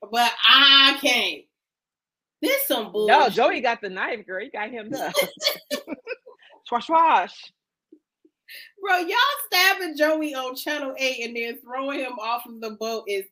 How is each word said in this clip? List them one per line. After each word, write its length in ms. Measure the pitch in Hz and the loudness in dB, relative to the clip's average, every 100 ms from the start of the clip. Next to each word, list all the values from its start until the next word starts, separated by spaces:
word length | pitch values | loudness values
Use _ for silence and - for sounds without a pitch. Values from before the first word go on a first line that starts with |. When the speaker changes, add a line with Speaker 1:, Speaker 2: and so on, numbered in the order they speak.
| 208 | -4
Speaker 1:
but 220 | 233 233 - | 0 0 2
I 540 | 226 262 277 269 277 277 | 6 8 8 8 8 6
can't. 420 | 269 240 185 151 - _ _ _ _ _ _ _ _ - | 2 2 0 -6 -14 _ _ _ _ _ _ _ _ -4
This 240 | - 539 - | -2 0 -2
some 260 | 247 202 | -4 -4
bullshit. 260 | 208 214 269 | 0 4 4
Speaker 2:
No, 100 | 254 | 4
Joey 320 | 214 294 339 | 2 0 0
got 200 | 233 226 | -2 -4
the 80 | 196 | -6
knife, 380 | 185 269 220 185 | -8 -8 -8 -10
girl. 160 | 185 | -12
He 80 | 254 | -10
got 200 | 214 214 | -12 -12
him 220 | 240 214 | -12 -12
up. 200 | 262 - - 554 - 587 - - | -8 -4 -2 -4 -4 -6 -6 -8
Speaker 1:
<laughs> 160 | - - - 453 - - - - _ - | -10 -10 -14 -14 -16 -18 -20 -20 _ -8
Speaker 2:
Swash, 200 | 233 - | -6 0
swash. 680 | 330 320 208 180 - - _ _ _ _ _ _ _ _ _ - - - - | 2 4 2 0 -10 -20 _ _ _ _ _ _ _ _ _ -20 -20 -20 -8
Speaker 1:
Bro, 160 | 392 359 | -2 0
y'all 180 | 349 466 554 554 - | 0 0 0 -2 -2
stabbing 500 | 359 381 381 349 285 | 2 2 2 -4 0
Joey 380 | 302 311 302 | 0 0 -2
on 200 | 262 254 262 | -6 -8 -8
Channel 380 | - 302 269 269 | -6 -6 -6 -4
eight 260 | 262 247 233 | -4 -4 -8
and 100 | 233 | -6
then 220 | 233 - | -8 -10
throwing 420 | 240 254 269 285 | -10 -6 -6 -6
him 180 | 247 240 | -8 -8
off 240 | 226 240 240 | -6 -6 -8
of 140 | 226 | -12
the 100 | 226 | -12
boat 320 | 214 226 226 196 | -8 -8 -8 -6
is 160 | 196 196 | -8 -8